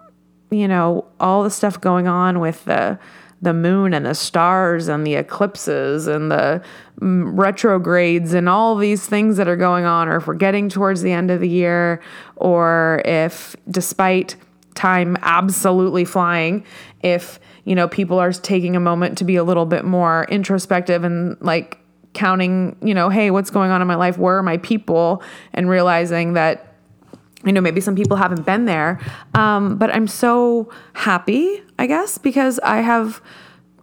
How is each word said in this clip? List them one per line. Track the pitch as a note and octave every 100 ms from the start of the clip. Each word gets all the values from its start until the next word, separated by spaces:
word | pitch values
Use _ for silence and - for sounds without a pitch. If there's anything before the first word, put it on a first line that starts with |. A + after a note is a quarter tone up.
| - _ _ _ _
you | G#3+ G3+
know, | F3+ E3+ F3 - -
all | F3+ G3
the | G#3
stuff | G3+ G#3 F#3
going | F#3 F3+ F3+
on | F3+ F#3 F3+
with | E3 E3
the, | - - F#2 F#3+ - - - _
the | F3
moon | E3 E3+ F#3+ F#3+
and | D#3 C#3
the | D#3+
stars | - E3+ E3+ F#3 F3+ E3+ E3
and | D3+ D3+
the | C#3+
eclipses | D3 - G3+ G3+ - C#3+ C3+ D3 D#3
and | D3+ D#3
the, | D3 C#3 E3+ - - - -
mm, | F#3+ F#3 F3 F#3
retrogrades | G3 G3 A3+ F#3+ E3+ F3+ F3 E3+ E3+
and | F3+ F3
all | G3 A3+ G#3+
these | G#3 G#3 -
things | G#3 A3 G3+
that | F3
are | F3
going | F3+ F3+
on, | F3 E3+ D#3+
or | D#3+
if | D#3
we're | E3
getting | G3 G3+ G3+
towards | F#3 G3 F#3+
the | F#3
end | F3 F3+
of | F3+
the | F3+
year, | F3 F3 F3 E3+ E3+ - - - -
or | F#3 E3+ E3 E3 D#3+ D#3+
if, | - E3 D#3+ - - - -
despite | F#3 E3+ - F#3 F#3 F#3 - - _ _
time | - F#3+ F#3 F3 F3+
absolutely | - E3+ F#3+ F#3 F#3+ F#3 F#3 F3 F3
flying, | G3 F3 F3 E3 G3+ - - - -
if, | F3+ F3 - - - - -
you | F3+
know, | F3
people | - F#3 F3+
are | F3+
taking | F3+ - G3 F3 F3+
a |
moment | F3 E3+ F3 -
to | F3+
be | F3+
a |
little | E3+ F3 E3
bit | F3
more | - F3+ E3+ E3 -
introspective | G3+ F#3+ G3 - F3+ F3+ F3
and, | F3 E3+ F3 -
like, | F3 E3 - - _ _ _
counting, | - G3 F#3 F3+ F#3 F3+ -
you | A3
know, | G3+ F#3
"Hey, | G3+ G#3
what's | F#3+ G3
going | G3+ F#3
on | F#3
in | F3+
my | E3+
life? | F3+ F3+
Where | F3+ F#3+
are |
my | F#3+ E3
people?" | - A3 - E3 E3+ F#3 - - -
And | - F3+
realizing | F#3 F3 E3+ E3+ E3+ E3+
that, | E3+ D#3+ - - _ _ _ _ - _ -
you | F#3+
know, | G3
maybe | F3 E3
some | F#3+ F#3+
people | G#3 G3
haven't | F3+ F3 D3+
been | G3+ A#3
there. | D#3+ D#3 F3+ - - -
Um, | A3 G#3+ G#3 G3+ G3+
but | A3
I'm | - A3
so | - A#3+ A#3+ A#3+ A#3 A3 - -
happy, | - - F3+ - A#3 F4+ G4+ - -
I | B3+
guess, | D#4 G#4 -
because | C4+ C4 C4 A#3
I | - G#3+
have | A3+ A#3 A3 - - - - - _ _